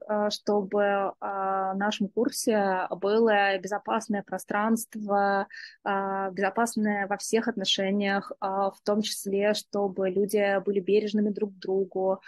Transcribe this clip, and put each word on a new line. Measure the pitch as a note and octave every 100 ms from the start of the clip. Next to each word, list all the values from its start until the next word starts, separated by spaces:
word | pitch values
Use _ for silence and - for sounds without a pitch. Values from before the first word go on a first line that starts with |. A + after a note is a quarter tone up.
| -
а, | G#3+ G#3
чтобы, | G#3 - G#3 G3 G#3 G3+ G3+ G3 -
а, | G#3 G3 F#3+ F#3+ F#3+
в | F#3+
нашем | G3+ G#3+ G3
курсе | - C4+ - - G#3+ G3 F#3 -
было | F3 G3 A3 A3+ G3+ G3 F#3+
безопасное | F#3 G3+ - A3 G#3+ G3+
пространство, | G3 F#3+ - G#3 G#3+ A3+ - A3+ G#3 G3+ G3+ G3 G3 - - -
а, | G#3 G3 G3 G3 F#3+
безопасное | F#3 G3 G3 A#3 A3+ G#3+ G3+ G3
во | G3+
всех | - A3 A#3
отношениях, | A3 F#3+ - F#3+ G3+ G3+ G3 - -
а, | G3 F#3+ G3
в | -
том | - G#3
числе, | G#3 - G3 G3 G#3
чтобы | G#3+ - G3+ G3+ F#3+ F#3+
люди | F#3+ G3+ G#3+ G3+ G3
были | F#3 G3+
бережными | F3+ G3+ G#3+ G#3+ G#3
друг | G3 G#3
к | F#3+
другу, | - F#3+ F#3+ F#3+ F#3+ F#3+